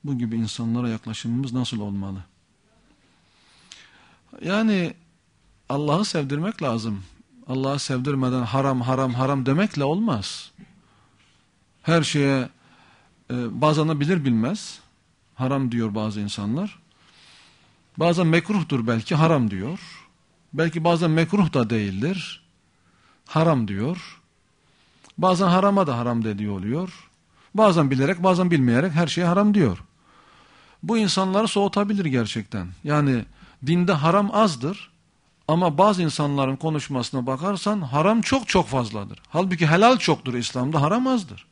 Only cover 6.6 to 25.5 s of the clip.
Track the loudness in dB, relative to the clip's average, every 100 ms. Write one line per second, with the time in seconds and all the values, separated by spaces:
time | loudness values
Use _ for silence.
6.6 | -4 -2 -4 -6 -10 -20 _ -20 -8 -4
7.6 | -2 -4 -4 -4 -2 -2 0 -2 -2 0
8.6 | 0 0 0 0 0 0 0 0 0 0
9.6 | 0 0 -2 0 0 -2 -4 -12 -16 -20
10.6 | -20 _ _ _ _ _ _ _ _ _
11.6 | _ _ 0 2 2 0 2 0 -2 _
12.6 | _ _ _ _ _ _ _ -6 -6 0
13.6 | 0 2 0 0 0 0 2 2 0 -4
14.6 | -10 -18 _ _ _ _ _ -6 -2 -2
15.6 | -2 -2 -2 -2 -4 -4 -6 -6 -4 -4
16.6 | -6 -10 _ _ _ _ -20 -20 -20 _
17.6 | _ _ _ -2 0 2 4 2 2 -2
18.6 | 0 -2 0 -2 0 2 4 4 0 -2
19.6 | -6 -10 -14 -20 -20 _ _ _ _ -4
20.6 | -2 0 0 2 2 2 2 2 2 2
21.6 | 0 0 -2 -2 -4 -4 -8 -14 _ _
22.6 | _ _ _ _ _ _ -6 0 2 2
23.6 | 0 -4 -4 -6 -12 -20 _ _ _ _
24.6 | _ _ _ _ -18 0 2 4 4